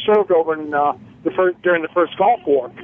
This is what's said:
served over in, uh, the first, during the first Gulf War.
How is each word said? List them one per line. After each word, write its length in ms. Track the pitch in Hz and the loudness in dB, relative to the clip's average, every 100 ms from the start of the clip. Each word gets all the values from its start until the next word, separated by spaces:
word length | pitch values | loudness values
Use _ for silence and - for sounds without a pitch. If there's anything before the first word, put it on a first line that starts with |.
| - | 0
served 260 | 214 196 | 2 4
over 220 | 170 160 | 2 0
in, 200 | 156 151 | -4 -4
uh, 200 | 147 147 131 - - | -2 -2 -4 -10 -8
the 80 | - | -6
first, 300 | - 185 175 | 0 -2 0
during 200 | 180 175 | 0 0
the 60 | 160 | -2
first 300 | 180 160 - | -2 -2 0
Gulf 240 | 196 240 156 | 0 0 0
War. 240 | 139 123 - | 0 -2 -12